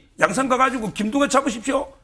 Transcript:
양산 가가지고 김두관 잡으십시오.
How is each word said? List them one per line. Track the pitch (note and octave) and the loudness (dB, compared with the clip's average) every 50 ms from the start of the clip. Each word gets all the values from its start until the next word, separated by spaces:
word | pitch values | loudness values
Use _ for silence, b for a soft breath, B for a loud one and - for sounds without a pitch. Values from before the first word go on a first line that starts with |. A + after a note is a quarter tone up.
| _ _ _ - | _ _ _ 0
양산 | - D#3+ G3+ B3 C#4 C4 | 0 2 2 2 0 0
가가지고 | B3+ B3 C4 C4 B3 C4 A3 G3 - | 2 2 2 2 0 -2 -6 -6 -4
김두관 | - G#3 G#3+ A3 C#4+ C#4+ C#4 | -4 -4 -2 0 0 0 2
잡으십시오. | - C4 - D4 G#3 A#3+ G#3 C4+ B3 E3+ - - - - | 2 2 2 0 -4 -6 -4 -4 -2 -2 -4 -6 -12 -20